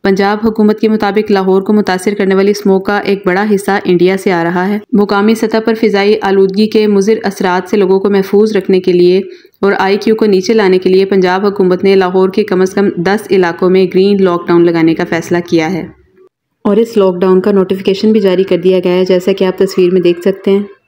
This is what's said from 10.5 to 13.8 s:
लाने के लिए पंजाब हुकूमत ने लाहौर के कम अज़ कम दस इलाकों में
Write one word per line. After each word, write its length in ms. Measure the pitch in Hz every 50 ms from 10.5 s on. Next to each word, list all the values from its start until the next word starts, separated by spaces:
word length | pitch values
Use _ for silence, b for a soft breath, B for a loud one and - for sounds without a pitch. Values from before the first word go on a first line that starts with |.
| 233
लाने 240 | 220 202 185 185 185
के 120 | 185 190
लिए 140 | 185 190 196
पंजाब 380 | 190 202 190 185 180 180 190 208
हुकूमत 400 | 202 196 - 190 180 180 180 196
ने 100 | 190 196
लाहौर 340 | 196 185 180 185 185 190 190
के 120 | 190 226 208
कम 180 | - 190 185
अज़ 120 | 185 185 190
कम 160 | 208 202 196 - 175
दस 260 | 170 190 196 208 - -
इलाकों 380 | 196 190 180 170 170 - 185 180
में 140 | 185 190